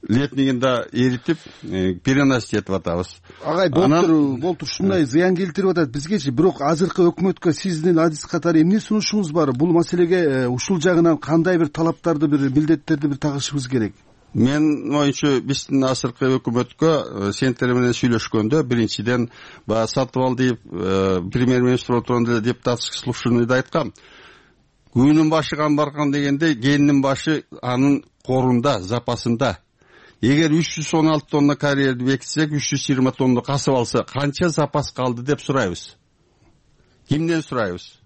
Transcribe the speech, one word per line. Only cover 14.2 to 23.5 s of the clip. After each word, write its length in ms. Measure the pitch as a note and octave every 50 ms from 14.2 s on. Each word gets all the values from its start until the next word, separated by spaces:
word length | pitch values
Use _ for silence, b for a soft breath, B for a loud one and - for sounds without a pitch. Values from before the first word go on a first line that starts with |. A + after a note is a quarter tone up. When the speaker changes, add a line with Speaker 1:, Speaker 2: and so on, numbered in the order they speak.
| _ _ -
Speaker 1:
Мен 600 | - A2 B2+ C#3 D3+ D3+ D#3 D3+ B2+ G2 G#2+ C#3
оюнча 460 | D3 D3 C#3+ D3 - - D3 C#3 B2+
биздин 420 | - C3 C3+ - - - C#3+ C3+ C3+
азыркы 420 | C3 C3 - - C3 A#2+ _ C3+ C3 C3 C3
өкмөткө, 920 | - - A#2 A#2+ B2 - - _ - D#3+ D#3+ C#3+ G2+ A#1 - G2+ G2 G2+
э, 20 | G2
Сентер 400 | - - C3 A#2+ - - B2 B2
менен 200 | B2 B2 B2 A#2+
сүйлөшкөндө, 680 | - - B2+ A#2 A2+ - - - A2+ G#2+ A2 C#3+ D#3+ D3+
биринчиден, 680 | B2+ B2+ A#2+ A2+ G#2 - - G#2+ A#2 B2 B2 A#2+ - B B B B B B B
баягы 220 | - G#2 A2 A2+ A2
Сатыбалдиев, 680 | - C#3+ C3 B2 - B2+ B2+ C3 B2+ A#2+ C3 B2+ A#2+ A2+ _
э, 560 | - - F2 F#2+ F#2 F#2+ F#2+ F#2+ F#2+ F#2+ F#2 F2 F#2
премьер-министр 680 | G2+ B2 B2 B2 B2+ B2 B2 B2 B2+ A#2+ - - B2 A#2+
отурганда 360 | A2+ - B2+ A#2+ A#2 A#2 A#2+
эле 80 | A#2
депутатский 580 | G#2+ A#2+ A#2+ - _ - B2 A#2 - - - -
слушаниеде 540 | - B2+ A#2+ - - B2 A#2 A#2+ A#2+ A#2